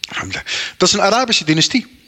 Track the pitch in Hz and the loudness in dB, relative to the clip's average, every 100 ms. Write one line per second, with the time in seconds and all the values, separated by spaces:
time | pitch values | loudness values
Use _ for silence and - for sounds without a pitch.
0 | - - 95 98 - - - - 185 208 | -10 -10 -10 -10 -8 -8 -8 0 2 4
1 | 196 226 254 214 156 156 156 - - - | 2 2 2 0 2 2 2 0 -2 -18